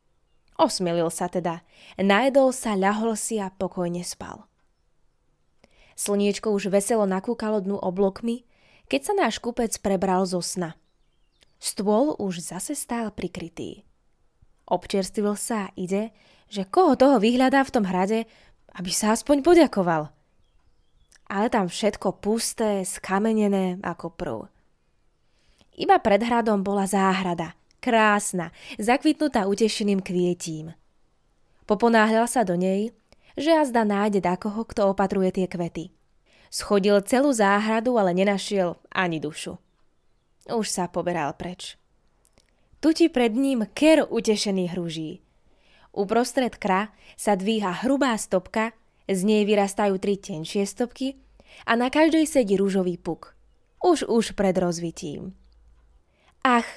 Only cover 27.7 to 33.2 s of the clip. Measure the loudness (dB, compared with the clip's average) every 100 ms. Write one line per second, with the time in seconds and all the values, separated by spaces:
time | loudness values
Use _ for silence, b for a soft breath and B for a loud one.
27.7 | _ 0 2 4 2 0 -6 -6 B B
28.7 | -4 0 2 2 0 0 0 0 0 0
29.7 | 0 0 0 0 0 0 -2 -6 -10 -12
30.7 | -18 _ _ _ _ _ _ _ _ -2
31.7 | 2 4 4 4 2 2 0 0 0 0
32.7 | 0 -4 -8 _ b